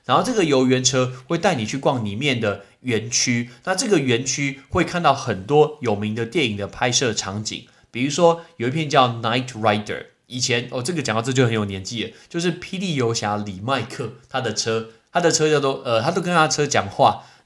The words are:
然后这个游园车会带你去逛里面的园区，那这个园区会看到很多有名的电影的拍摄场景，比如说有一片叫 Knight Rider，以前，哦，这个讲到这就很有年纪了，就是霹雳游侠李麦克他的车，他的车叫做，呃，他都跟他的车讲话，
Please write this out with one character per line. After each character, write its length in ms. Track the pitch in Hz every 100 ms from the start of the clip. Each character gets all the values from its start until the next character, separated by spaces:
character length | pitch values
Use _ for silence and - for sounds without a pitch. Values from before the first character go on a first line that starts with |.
然 120 | - 143
后 60 |
这 100 | 220
个 120 | 226
游 220 | 165 131 127
园 160 | 131
车 300 | 127 131 127 - -
会 100 | 170
带 200 | 202 139
你 100 | 107
去 100 | 135
逛 280 | 151 127
里 100 | 104
面 260 | 101 143 120
的 240 | 107 95 - _
园 300 | 123 107 117
区， 400 | - 127 120 120 -
那 100 | 185
这 140 | 190 247
个 100 | 175
园 260 | 131 117
区 360 | 135 - 139 135 -
会 160 | 185
看 180 | 165 180
到 100 | 160
很 320 | 131 123 95
多 340 | 98 147 147 -
有 160 | 120 101
名 180 | 107
的 100 | 110
电 220 | 113 180 123
影 100 | 101
的 120 | 98
拍 240 | - 127
摄 200 | 120 127
场 300 | 104 95 101
景， 240 | 107 95 - _ _
比 140 | 113
如 60 | 139
说 320 | 160 170 165 - -
有 120 | 120
一 20 |
片 180 | 156 147
叫 200 | 143 123
Knight 400 | 117 113 123 127
Rider， 580 | 110 110 104 107 80 - _ -
以 140 | 123
前， 280 | 123 120 -
哦， 120 | 131
这 100 | 127
个 100 | 170
讲 120 | 120
到 80 | 110
这 100 | 123
就 120 | 127
很 80 | 120
有 120 | 113
年 180 | 101 95
纪 220 | 92 117
了， 60 | 95 - -
就 120 | 170
是 200 | 175 -
霹 180 | - 190
雳 160 | 190
游 180 | 143 117
侠 240 | 117 104 104
李 240 | 104 92
麦 220 | 113 131
克 320 | 104 - 117 - _
他 120 | 131
的 140 | 117
车， 360 | 104 117 113 113 - _
他 80 | 180
的 120 | 165
车 180 | 151 156
叫 80 | 147
做， 240 | 139 -
呃， 160 | 131 113
他 120 | 139
都 80 | 185
跟 120 | 170
他 100 | 175
的 60 | 151
车 160 | -
讲 240 | 143 113 98
话， 360 | - 120 104 - -